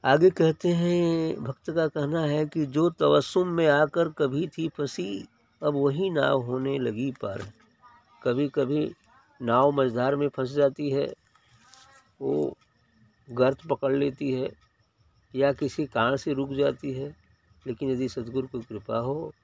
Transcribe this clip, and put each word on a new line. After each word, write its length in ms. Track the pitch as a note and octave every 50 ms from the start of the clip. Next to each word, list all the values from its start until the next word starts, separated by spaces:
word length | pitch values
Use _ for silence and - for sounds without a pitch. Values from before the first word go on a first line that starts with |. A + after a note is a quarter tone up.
| -
आगे 260 | C3+ C3+ D3+ E3+ F#3+
कहते 380 | F3+ - E3+ D#3+ D#3 _ - F3
हैं, 680 | F3 E3+ E3+ F3 F3 F3 F3 E3+ E3 E3 D#3+ D#3+ - - -
भक्त 260 | B2 C3 _ _ -
का 160 | D#3 E3+ D#3+ D#3
कहना 320 | _ D#3 D3 C#3+ D#3 E3
है 260 | D#3+ D3 D3 D3+ D#3
कि 200 | D3+ - D#3+ D3+
"जो 240 | C3+ B2+ D3+ E3 F3
तवस्सुम 580 | E3+ _ D#3+ C#3+ D3 D3 C#3 - - F#3 F#3 F3+
में 200 | E3+ E3 E3 D#3
आकर 400 | C#3+ C#3+ D#3 C#3+ - F3 E3+ D#3
कभी 400 | D3+ - D#3+ C3+ C3 C#3+ E3+ D#3
थी 200 | - - E3 D#3+
फंसी, 600 | _ - D3 C3+ - - F3+ G3 G3+ F#3+ - - _ _ _ _ _ _
अब 120 | D#3+ D3+ D3
वही 360 | C#3 C#3 C#3+ C#3+ D3+ F#3+ F#3+
नाव 320 | E3+ D3+ C#3 C#3 C#3+ C3+
होने 360 | B2 A#2+ B2+ C3 C3 C3+ C#3 C#3
लगी 320 | B2+ A#2 G#2+ A2 B2+ C#3
पार।" 400 | B2+ - - G2+ G2 G#2 G2+ G2+ - _ _ _ _ _ _ - _ _ _ _ _ _
कभी 260 | - C3 A#2+ C3 D3 C#3
कभी 460 | - D3+ C3+ B2+ C#3+ D3+ D3+ - F3 _ _ _ _ - _ _ _ _
नाव 300 | B2+ A#2 A#2 B2 C3+ C#3+
मझधार 440 | C#3+ C#3 C3+ B2+ A2+ A#2+ B2 C3 C#3+
में 120 | C#3+ D3 C#3+
फंस 200 | - - C3 B2+
जाती 420 | C#3 D3 C#3+ C#3 C3+ - D3 C#3+
है, 240 | C3+ C#3 C#3+ D3+ - _ _ _ _ _ _ _ _ _ _ _ - - - _ _ _ _ _ _ _
वो 360 | C3+ C3+ C#3+ D3 D3+ C3+ - _ _ _ _ _ _ _ _ _ _ _ _ _ _ -
गर्त 360 | A#2+ A#2+ B2+ C3 C#3 - -
पकड़ 260 | D#3+ C#3+ - - C3+
लेती 400 | C3+ C#3 C#3 C#3+ C3 - D3 C#3
है 200 | C3 B2+ C3 - - _ _ _ _ _ _ _ _ _ _ _ _ _ _ _ -
या 180 | C3 C#3 C#3+
किसी 340 | C3+ - D3+ C3 - - D3+
कारण 300 | C3 - A#2+ A2+ A#2+ C3+
से 160 | C3 - D#3+
रुक 200 | C#3+ C3+ C#3 C#3
जाती 400 | C#3 C3+ C#3+ C#3 C3 C3 - C#3+
है, 240 | C3 B2+ C#3 D3 D#3 _ _ _ _ _ _ _ _ _ _
लेकिन 240 | C3 A#2+ - C#3+ C3+
यदि 180 | C3 B2 C3 B2
सद्गुरु 380 | - C3+ A#2 A#2 A2+ C3+ C3
की 160 | C3 - B2
कृपा 360 | A2+ _ A2 G#2 G#2 - A2+ A2+
हो 340 | A#2 B2+ C#3 D#3 E3 D#3 - _